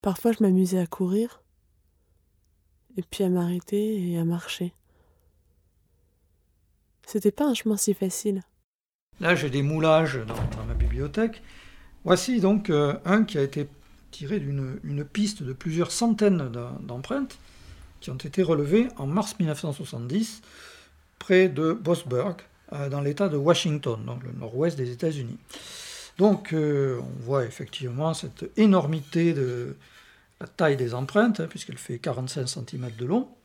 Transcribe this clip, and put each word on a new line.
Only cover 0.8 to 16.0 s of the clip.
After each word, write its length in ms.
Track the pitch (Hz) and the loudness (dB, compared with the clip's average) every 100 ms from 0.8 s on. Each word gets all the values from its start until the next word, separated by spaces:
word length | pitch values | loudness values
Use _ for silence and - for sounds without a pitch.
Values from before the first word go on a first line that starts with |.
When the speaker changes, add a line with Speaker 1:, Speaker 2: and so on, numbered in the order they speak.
| 175 | -2
Speaker 1:
courir, 560 | - 180 196 233 - _ _ _ _ _ _ _ _ _ _ _ _ _ _ _ 220 | -4 -2 0 -2 -6 _ _ _ _ _ _ _ _ _ _ _ _ _ _ _ -10
et 60 | |
puis 200 | 175 - | -10 -2
à 60 | 190 | 0
m'arrêter 720 | 180 175 180 - 202 214 214 | 2 0 -2 -2 -2 0 -2
et 160 | 175 170 | -2 -2
à 80 | 165 | 0
marcher. 480 | 170 - - 175 _ _ _ _ _ _ _ _ _ _ _ _ _ _ _ _ _ _ _ _ _ _ _ - | -2 -6 -6 -6 _ _ _ _ _ _ _ _ _ _ _ _ _ _ _ _ _ _ _ _ _ _ _ -6
C'était 260 | 214 208 | 2 2
pas 140 | - 294 | 2 0
un 80 | |
chemin 240 | 233 220 208 | 2 0 0
si 160 | - | 0
facile. 480 | 196 190 - 214 190 - _ _ _ _ _ _ _ | 0 -2 -2 -2 -4 -6 _ _ _ _ _ _ _
Speaker 2:
Là, 160 | 170 175 | 2 2
j'ai 160 | 147 | 2
des 100 | 135 | 0
moulages 560 | 139 156 160 156 160 135 107 | 0 2 6 6 4 -2 -6
dans, 80 | |
dans 320 | 113 113 113 110 | -4 -4 -4 -4
ma 60 | |
bibliothèque. 680 | - - 117 143 175 226 220 - - - - - - | 0 0 0 -2 0 -2 -2 -18 -20 -20 -20 -20 -10
Voici 360 | - 180 220 247 | 4 4 4 2
donc, 320 | 190 214 208 | 4 4 4
euh, 240 | 151 147 143 175 | 4 4 0 2
un 200 | 208 220 | 2 2
qui 120 | 151 | 0
a 60 | |
été 240 | 139 147 143 - - - - | 0 -2 -6 -10 -20 -20 -20
tiré 300 | - 143 202 | -14 -4 -4
d'une, 400 | 143 139 131 131 | -2 -4 -4 -8
une 220 | 147 143 147 | -6 -6 -4
piste 380 | - 208 - | -2 -2 -2
de 100 | 127 | -10
plusieurs 380 | 131 170 160 170 | -6 -4 -2 -2
centaines 580 | - | 0